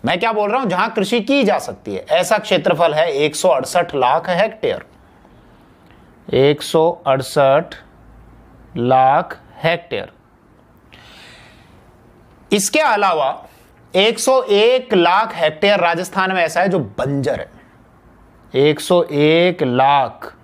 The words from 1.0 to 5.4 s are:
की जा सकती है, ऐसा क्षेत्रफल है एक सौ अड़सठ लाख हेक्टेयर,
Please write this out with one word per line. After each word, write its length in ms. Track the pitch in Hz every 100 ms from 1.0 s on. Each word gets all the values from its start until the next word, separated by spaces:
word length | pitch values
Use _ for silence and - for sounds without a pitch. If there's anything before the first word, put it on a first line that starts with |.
| 196 240
की 240 | 202 277
जा 140 | 208 165
सकती 360 | - - -
है, 120 | 95 -
ऐसा 280 | 165 180 214
क्षेत्रफल 560 | - 180 180 156 170
है 180 | 151 170
एक 240 | 139 151 147
सौ 120 | 185
अड़सठ 460 | 139 127 180 170
लाख 360 | 143 127 160 160
हेक्टेयर, 540 | 175 214 - 131 92 - - _ _ - -